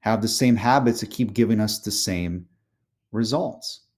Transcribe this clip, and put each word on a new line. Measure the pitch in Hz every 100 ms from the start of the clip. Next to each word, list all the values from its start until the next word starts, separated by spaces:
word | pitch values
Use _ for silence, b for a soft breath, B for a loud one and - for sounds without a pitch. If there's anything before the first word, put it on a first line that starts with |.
| 110
have | 110
the | 113
same | - 127 117
habits | 117 135 120 117
that | 110
keep | - 120
giving | 110 110 110
us | 107 -
the | -
same | 98 - 90 87 87 87 _ _ _ _ _ _
results. | 110 110 143 180 - - - _